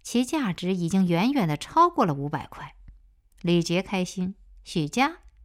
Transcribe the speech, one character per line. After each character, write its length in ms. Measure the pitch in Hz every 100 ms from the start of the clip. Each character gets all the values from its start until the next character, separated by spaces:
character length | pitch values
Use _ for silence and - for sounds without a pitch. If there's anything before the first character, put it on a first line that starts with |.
其 220 | - 233
价 280 | 240 320 240
值 220 | 165 180
已 140 | 190 165
经 180 | 190 185
远 240 | 170 220
远 160 | 285 175
地 100 | 147
超 340 | - - 349
过 140 | 349 208
了 80 |
五 140 | 139 143
百 180 | 151 -
块。 280 | - - - - - _ _ _ _
李 220 | 170 175
杰 200 | 165 170
开 220 | 190 190
心， 300 | 180 - 185 196 - -
许 240 | - 180 147
家 300 | 233 277 349 - -